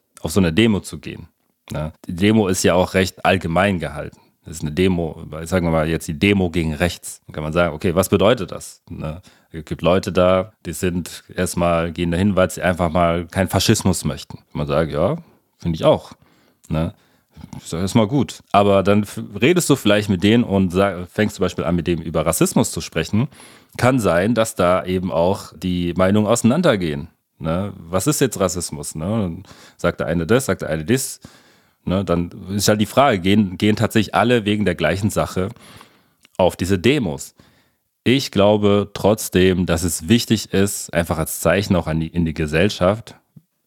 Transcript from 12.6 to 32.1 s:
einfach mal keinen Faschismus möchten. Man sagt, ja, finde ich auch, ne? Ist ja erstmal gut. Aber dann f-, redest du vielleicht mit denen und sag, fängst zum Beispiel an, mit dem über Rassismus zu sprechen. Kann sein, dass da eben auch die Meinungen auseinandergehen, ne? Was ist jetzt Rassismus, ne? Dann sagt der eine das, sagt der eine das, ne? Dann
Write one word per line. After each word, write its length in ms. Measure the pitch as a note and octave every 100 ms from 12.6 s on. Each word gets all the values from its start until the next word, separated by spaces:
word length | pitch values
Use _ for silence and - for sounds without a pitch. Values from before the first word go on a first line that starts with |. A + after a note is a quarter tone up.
einfach 280 | F2 F2+ E2+
mal 360 | F2 E2+ E2+ E2
keinen 220 | F#2+ F#2
Faschismus 560 | F#2+ - A2 F#2+ E2+ D2
möchten. 340 | C2+ - - _
Man 140 | D2 D2
sagt, 240 | D2 D#2+
ja, 260 | C#2+ F#2+ E3 - _ _ _
finde 180 | E3+ D#3+
ich 80 |
auch, 300 | C#3+ A#2 - - _ _ _ _ -
ne? 240 | D#2+ F2+ - _ _ _ - D#2 -
Ist 140 | -
ja 80 | E2
erstmal 280 | F#2+ A#2+ G#2
gut. 320 | C#3+ - - _
Aber 300 | G2 G2+ G2
dann 220 | F#2+ G#2
f-, 180 | G2+ - A#2 G2+
redest 300 | B2+ F3+ -
du 60 | C#3
vielleicht 340 | G2+ G#2 G2+
mit 140 | F#2
denen 200 | G2+ A#2+
und 280 | A2+ G2 F#2
sag, 360 | F2+ G2 F2 F2+
fängst 280 | - G#2 -
zum 80 |
Beispiel 220 | F#2 - D2+
an, 100 | F2
mit 100 | D#2+
dem 160 | E3
über 240 | E2+ D#2+ D#2
Rassismus 460 | D#2+ F#3+ - A2+
zu 100 | F2
sprechen. 460 | - E2 D#2+ G#2 B2+ - - - _ -
Kann 220 | A#2+ C3
sein, 340 | G2 E2+ G#2
dass 220 | A2 A2+ -
da 280 | F2 F#2 F2+
eben 260 | F#2 F2+
auch 420 | C#2 F2 G2 - D#2+
die 380 | F#2 F2+ F2 E2+
Meinungen 300 | - G#2+ G#2+
auseinandergehen, 840 | A#2 A#2 D3+ F3 G#2 E2+ C#2+ D#2 _ _ -
ne? 360 | D#2+ E2+ G2+ F#2+
Was 300 | E2+ F#2 D3+
ist 140 | D3
jetzt 180 | B2 F#2
Rassismus, 560 | F#2 F2 - D2 D2+ D#2
ne? 100 | F2+
Dann 380 | A2+ F#2 E2+ - - - -
sagt 220 | F2 -
der 80 | -
eine 180 | E2+ D#2+
das, 200 | B2 A#2
sagt 140 | F#2
der 60 | -
eine 140 | D#2+
das, 360 | D#2 C3 - - - - _ _ _ _ -
ne? 180 | F#2
Dann 280 | F2